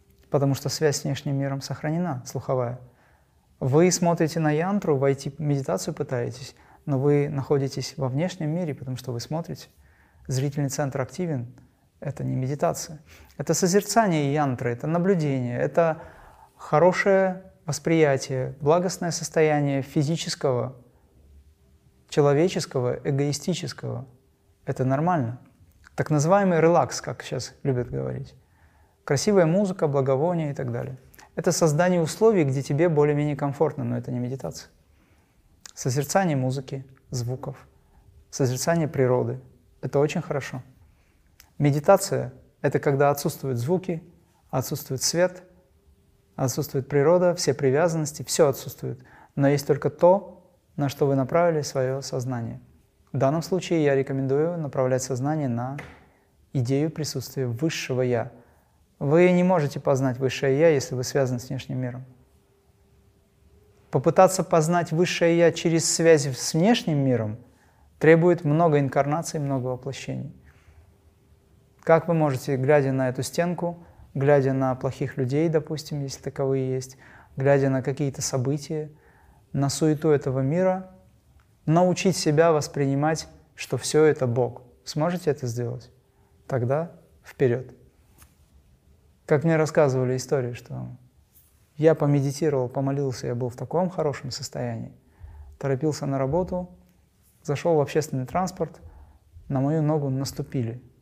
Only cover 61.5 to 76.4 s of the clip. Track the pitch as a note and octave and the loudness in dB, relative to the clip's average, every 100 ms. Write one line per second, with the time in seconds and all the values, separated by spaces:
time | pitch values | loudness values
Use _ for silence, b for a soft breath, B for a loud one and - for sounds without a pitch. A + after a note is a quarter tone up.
61.5 | C3+ - C3 B2+ B2+ C3 - _ _ _ | -10 -8 -6 -6 -8 -14 -20 _ _ _
62.5 | _ _ _ _ _ _ _ _ _ _ | _ _ _ _ _ _ _ _ _ _
63.5 | _ _ _ _ C#3+ E3 F3 F#3 F#3 E3 | _ _ _ _ -2 2 6 6 4 0
64.5 | E3+ D#3 F3 E3+ D#3+ F3 - E3+ E3+ E3+ | 2 2 0 0 0 0 2 2 6 4
65.5 | E3 F3 E3 D#3 - E3 D#3 C#3 B2 - | 2 0 0 0 2 6 6 4 -6 -2
66.5 | D#3+ F#3+ A#3+ - D3 C3+ A#2+ G#2+ A2 b | 2 4 2 2 0 2 0 -2 -8 b
67.5 | b b b b - D3+ E3 F3 E3+ D3 | b b b b 2 6 8 6 4 2
68.5 | D3+ E3+ D3 C3+ C#3 C#3 D3+ E3 D#3+ C#3+ | 2 4 4 2 0 0 -2 -4 -6 -4
69.5 | C3+ B2+ B2 D3 C3 - C3 C3+ - b | -4 -4 -6 -8 -10 -8 -10 -10 -14 b
70.5 | b b b b _ _ _ _ _ _ | b b b b _ _ _ _ _ _
71.5 | _ _ _ - E3 D#3+ E3 D3+ B2+ - | _ _ _ 2 2 4 2 2 0 -2
72.5 | C3+ C3 D3 C3+ C3 C3 C3 B2+ - E3+ | -2 4 4 4 0 -2 -4 -6 -2 -2
73.5 | E3+ E3+ E3+ B B B - C#3 D3 C3 | -2 -6 -8 B B B -2 4 4 4
74.5 | C3+ C3 B2+ C3+ B2+ C#3 - B2+ C#3+ E3 | 2 0 -2 -4 -6 -6 -4 -2 0 0
75.5 | D#3 D3+ D3+ - D3 C#3 - C#3 - | 0 -2 -8 -8 -8 -8 -10 -10 -4